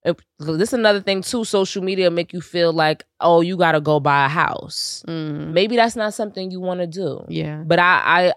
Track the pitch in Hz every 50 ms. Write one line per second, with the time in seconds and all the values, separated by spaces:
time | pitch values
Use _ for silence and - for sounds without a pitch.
0 | - 170 170 - _ _ _ - 151 156 160 156 208 - - 240 220 214 208 202
1 | 185 196 196 190 180 - - 240 220 - - 196 190 - - 202 185 190 196 190
2 | 185 175 170 175 170 - 180 180 - - - 175 170 165 160 165 156 156 160 -
3 | - _ _ - - 170 170 170 170 175 190 175 175 165 156 156 147 156 151 147
4 | 135 147 143 143 139 135 151 170 156 - - - - 156 - - - - - -
5 | - - 165 160 156 151 147 151 151 156 160 175 202 220 240 233 226 233 - 240
6 | 214 214 208 - 220 208 202 190 185 185 185 180 185 185 180 180 175 170 156 190
7 | 185 143 - - - - 165 160 156 151 151 156 160 156 170 175 175 175 180 -
8 | - - 165 175 180 180 -